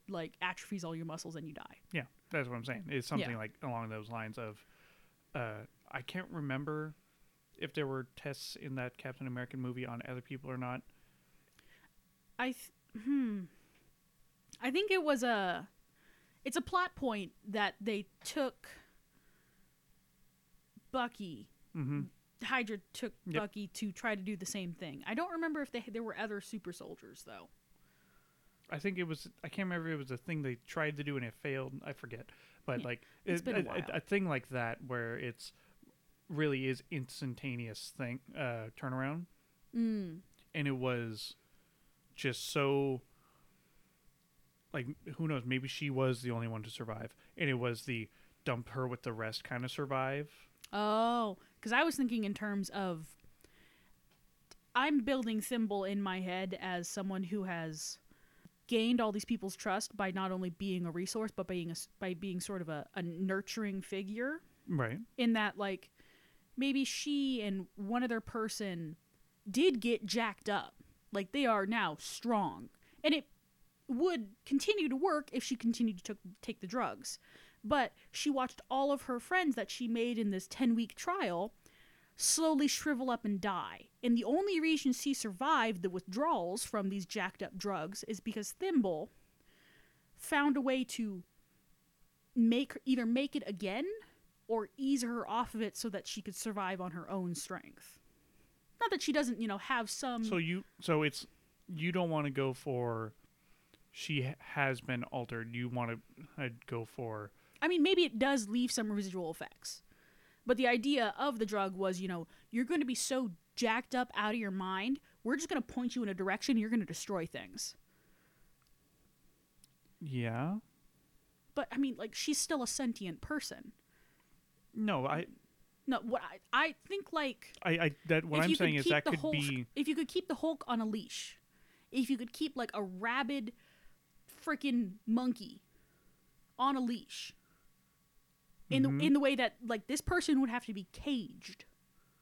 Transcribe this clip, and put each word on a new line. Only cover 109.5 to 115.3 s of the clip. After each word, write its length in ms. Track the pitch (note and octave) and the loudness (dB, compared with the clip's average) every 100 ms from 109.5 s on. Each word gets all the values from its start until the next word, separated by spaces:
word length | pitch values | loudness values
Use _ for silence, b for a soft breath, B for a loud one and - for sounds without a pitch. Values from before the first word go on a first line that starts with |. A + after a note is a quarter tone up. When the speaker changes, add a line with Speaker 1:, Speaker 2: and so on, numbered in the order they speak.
| - - - - b b b b b - | -10 -12 -12 -16 b b b b b 2
Speaker 1:
But 100 | B3+ | 4
the 100 | B3 | 6
idea 460 | B3 C4 C#4+ G#3+ - | 6 6 4 4 2
of 180 | C#4 A#3 | 0 2
the 80 | G#3+ | 0
drug 300 | G#3 F#3+ F#3 | 2 0 2
was, 260 | F#3+ F#3 | 0 0
you 60 | F#3 | -2
know, 200 | F3 D#3+ b b | -4 -6 b b
you're 160 | A#3 B3+ | 0 2
gonna 180 | E4 C4 | 2 2
be 100 | B3+ | 0
so 340 | - C4 A3+ E3 _ - | 0 2 0 -4 _ 0
jacked 380 | A3+ A3+ - | 2 2 0
up 180 | B3+ B3+ - | -2 0 0
out 180 | G#3+ | 0
of 60 | A#3 | 0
your 100 | G#3 | 0
mind, 500 | F#3+ F#3 F#3+ A3 C#4 b b | -2 -2 0 0 -2 b b
we're 120 | A3 | 0